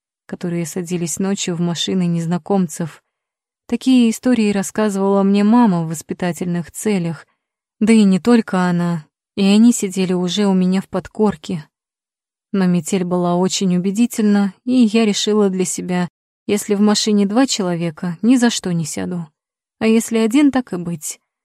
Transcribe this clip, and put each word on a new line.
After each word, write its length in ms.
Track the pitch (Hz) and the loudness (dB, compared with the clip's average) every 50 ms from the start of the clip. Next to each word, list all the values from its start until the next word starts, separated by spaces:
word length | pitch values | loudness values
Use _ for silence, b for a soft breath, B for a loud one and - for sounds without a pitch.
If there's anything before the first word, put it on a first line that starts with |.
| _ _ _ _ _ | _ _ _ _ _
которые 400 | - 190 - - 175 170 170 170 | -16 -12 -10 -8 -6 -6 -6 -6
садились 540 | 156 - 190 175 165 180 170 170 165 - - | -6 -8 -8 -8 -6 -6 -6 -6 -6 -6 -4
ночью 360 | 196 190 202 - - 185 175 | -4 -4 -4 -4 -4 -6 -4
в 40 | 165 | -2
машины 480 | 175 175 170 - - 196 190 190 175 175 | -2 -2 -2 -4 -4 -2 -2 -2 0 0
незнакомцев. 960 | 170 170 165 160 175 175 - - 202 196 180 156 - - 170 151 - - _ _ _ _ _ _ _ _ _ _ _ _ _ - | -2 -2 -2 -2 -4 -4 -2 -2 0 0 0 -2 -4 -8 -10 -10 -10 -14 _ _ _ _ _ _ _ _ _ _ _ _ _ -6
Такие 420 | 233 233 - 262 262 254 233 226 | -6 -4 0 2 4 4 4 2
истории 420 | 214 - - 254 247 233 214 208 | 0 0 0 0 2 2 2 0
рассказывала 680 | 202 196 190 - - 220 214 214 196 196 196 196 196 196 | 0 -2 -4 -4 -4 -2 -2 -2 0 0 0 2 2 2
мне 220 | 196 196 202 202 202 | 2 2 2 2 4
мама 400 | 208 226 247 240 208 175 170 165 | 4 4 4 4 4 2 0 -2
в 60 | 160 | -4
воспитательных 800 | 165 - - - 180 - 185 175 165 - 185 175 175 175 160 - | -8 -8 -8 -10 -8 -6 -4 -4 -4 -4 -6 -6 -4 -6 -6 -8
целях. 560 | - - - 214 208 185 170 170 156 - - _ _ _ _ _ _ _ _ _ _ - | -10 -8 -4 -2 -2 -2 -2 -4 -6 -10 -14 _ _ _ _ _ _ _ _ _ _ -2
Да 140 | 214 202 226 | 2 4 4
и 100 | 220 208 | 6 6
не 160 | 190 190 180 | 4 2 2
только 420 | - 233 240 226 - - - 185 | 2 2 2 2 2 0 -2 -2
она, 460 | 180 180 175 170 175 170 170 160 - _ _ _ _ _ _ 202 | 0 0 0 0 -2 -2 -4 -4 -8 _ _ _ _ _ _ 0
и 60 | 196 | 2
они 280 | 190 202 214 226 240 | 4 4 6 6 6
сидели 420 | 233 - 208 190 190 196 190 180 185 | 4 2 -2 -4 -4 -2 -2 -2 -2
уже 340 | 180 180 175 175 208 208 196 | -2 -2 -2 -2 0 0 2
у 60 | 190 | 2
меня 260 | 185 185 185 185 190 | 2 2 0 0 -2
в 80 | - - | -4 -4
подкорке. 800 | - 185 180 - - - 214 202 - - - - 185 156 151 _ _ _ _ _ _ _ _ _ _ _ _ _ _ _ _ _ | -6 -8 -8 -6 -4 0 0 0 0 -2 -8 -8 -8 -8 -10 _ _ _ _ _ _ _ _ _ _ _ _ _ _ _ _ _
Но 140 | - 196 185 | -2 0 0
метель 380 | 180 175 175 151 - 208 185 180 | 2 0 0 -2 -2 -2 -2 -2
была 320 | 175 180 180 175 175 175 | -2 -2 -2 0 0 0
очень 420 | 175 185 185 - - 196 180 180 180 | 0 0 0 -2 -2 -2 0 0 0
убедительна, 800 | 175 202 190 214 240 233 - - 214 208 208 202 202 190 - _ - | 0 -2 0 0 0 0 0 0 0 2 2 2 0 0 -4 _ -6
и 60 | 247 | 0
я 340 | 254 254 240 208 208 226 226 | 2 4 4 4 4 2 2
решила 460 | 208 196 - - 214 208 214 208 196 | 2 0 0 0 0 2 2 2 2
для 120 | 185 185 185 | 0 0 -2
себя, 460 | - - - 180 175 180 180 175 - _ _ _ _ _ _ _ - | -4 -4 -6 -6 -4 -2 -2 -2 -4 _ _ _ _ _ _ _ -4
если 260 | 202 208 - - 208 | -4 -2 -2 -2 0
в 80 | 196 | 2
машине 460 | 208 208 208 - - 220 208 202 202 190 | 2 2 2 2 0 0 2 2 2 2
два 180 | 208 240 269 | 2 0 0
человека, 720 | - - - 190 180 175 165 175 170 156 - - 175 165 - - | 0 0 -2 -4 -2 -2 -2 -4 -4 -6 -6 -6 -8 -6 -2 2
ни 120 | 233 262 | 2 4
за 140 | 247 240 233 | 4 4 2
что 240 | - - - 185 175 | 0 -2 -4 -4 -4
не 100 | 170 156 | -4 -4
сяду. 440 | 151 - 196 190 180 180 175 165 - _ _ _ _ _ _ _ _ _ - | -6 -6 -8 -8 -6 -6 -8 -10 -12 _ _ _ _ _ _ _ _ _ -2
А 80 | 226 | 0
если 320 | 220 220 226 - - 226 226 | 2 2 2 0 0 -2 0
один, 340 | 226 220 220 294 302 277 | 0 2 2 4 4 4
так 220 | 254 262 247 - 190 | 2 0 -2 -4 -6
и 40 | 180 | -8
быть. 420 | 170 170 170 151 - - - - _ _ _ _ | -6 -8 -8 -8 -10 -12 -14 -14 _ _ _ _